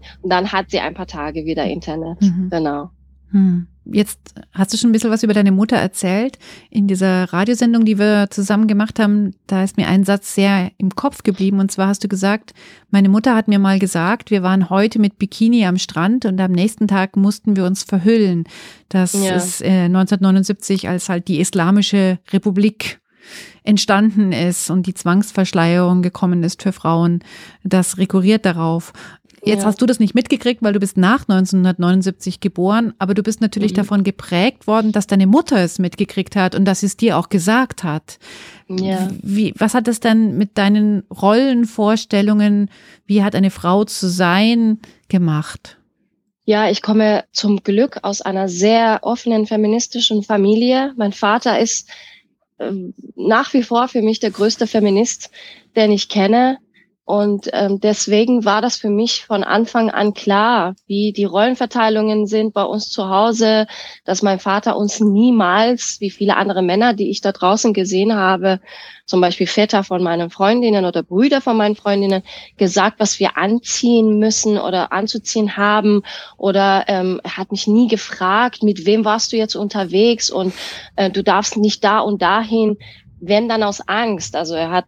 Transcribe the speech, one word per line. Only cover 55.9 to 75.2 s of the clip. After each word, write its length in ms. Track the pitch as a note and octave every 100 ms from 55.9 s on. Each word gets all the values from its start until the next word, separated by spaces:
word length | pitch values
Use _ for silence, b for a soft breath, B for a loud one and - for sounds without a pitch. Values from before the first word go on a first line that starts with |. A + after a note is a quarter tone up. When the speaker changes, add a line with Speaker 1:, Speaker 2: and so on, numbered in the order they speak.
Speaker 1:
ich 180 | G#3 -
kenne. 480 | G#3 G3 A3+ B3+ C4+ _ b b _ -
Und, 440 | G#3 G#3 G3+ -
ähm, 260 | - G3+ G3
deswegen 640 | G#3 G#3+ - G#3 A#3 B3
war 180 | G#3 G#3
das 140 | A#3+ -
für 140 | G#3+
mich 340 | G#3 A#3 -
von 180 | - G#3 -
Anfang 440 | G3+ A3+ A#3+ A3
an 240 | - G#3
klar, 640 | G3+ - G3+ A3 A#3+ F3 F#3+ -
wie 260 | G3+ G#3
die 100 | G3+
Rollenverteilungen 1040 | G3+ F3+ A3+ B3+ A#3+ B3 A3 G#3+ G#3+ G#3+ G#3
sind 260 | G#3+ A3
bei 100 | G#3
uns 260 | G3 G#3+ G#3+
zu 180 | - F#3+
Hause, 580 | F#3+ A3+ A3+ A3+ A3 G#3+ B B B
dass 200 | - F#3
mein 160 | G3+ F#3+
Vater 360 | G3 G3 A3+ -
uns 240 | G#3 -
niemals, 1000 | G#3 G3 B3 A#3 F3+ F#3 A3+ B3 - -
wie 80 | G3+
viele 260 | - G3+ -
andere 260 | G3 F#3
Männer, 320 | F3+ F#3 A#3+
die 160 | G3+ F#3
ich 120 | G3
da 100 | G3+
draußen 400 | G3 F3+ G#3+ A#3+
gesehen 420 | G3 F#3 F#3 G#3
habe, 460 | A3 F#3 F#3+ F#3+ F#3+ B B B B -
zum 160 | F#3
Beispiel 260 | F3+ F3 F3+
Väter 380 | - G#3 G#3 F#3+
von 180 | F#3
meinen 260 | F3+ E3+ E3+
Freundinnen 540 | - G3 A#3+ A#3+ G#3
oder 180 | F#3 F3
Brüder 380 | D#3+ F3+ C4+ C#4
von 160 | B3+ A3+
meinen 220 | G#3 G#3
Freundinnen, 460 | G#3 G3+ G3 F#3+ - B B -
gesagt, 420 | F#3+ F#3+ G3 -
was 220 | G#3+ -
wir 160 | F#3+ -
anziehen 840 | F#3 A#3 - - A#3+ A#3 A3 G#3
müssen 380 | A3 G#3+ A3 G3+
oder 340 | - F3+ E3
anzuziehen 640 | F#3 G#3+ A3+